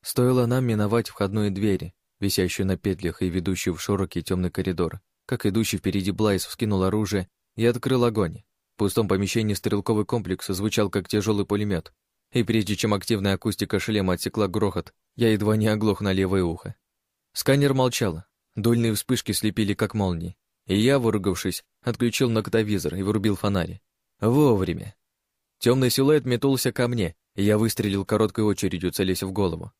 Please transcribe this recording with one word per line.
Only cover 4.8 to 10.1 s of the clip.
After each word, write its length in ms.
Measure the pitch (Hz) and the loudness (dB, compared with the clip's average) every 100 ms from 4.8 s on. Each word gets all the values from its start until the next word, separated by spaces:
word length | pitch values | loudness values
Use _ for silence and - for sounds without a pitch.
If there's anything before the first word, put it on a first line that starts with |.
| 85 - _ _ - | -4 -4 _ _ -8
как 200 | 127 104 | -2 0
идущий 320 | 101 110 98 | 0 0 -2
впереди 340 | 98 98 95 | -2 -2 -2
Блайз 340 | 92 107 95 - | 0 2 2 -2
вскинул 380 | - 107 98 | -6 -2 0
оружие 440 | 95 107 101 98 90 _ _ - | 2 0 0 -2 -4 _ _ 0
и 100 | 113 | 0
открыл 400 | 120 135 131 120 | 0 0 2 2
огонь. 380 | 110 90 - _ _ _ - | 2 -2 -4 _ _ _ -2
В 20 | |
пустом 320 | 101 - 104 | 0 0 0
помещении 440 | 98 98 117 107 | 0 0 0 0
стрелковый 520 | 101 110 101 98 107 | -2 -2 -2 0 0
комплекс 420 | 104 | 0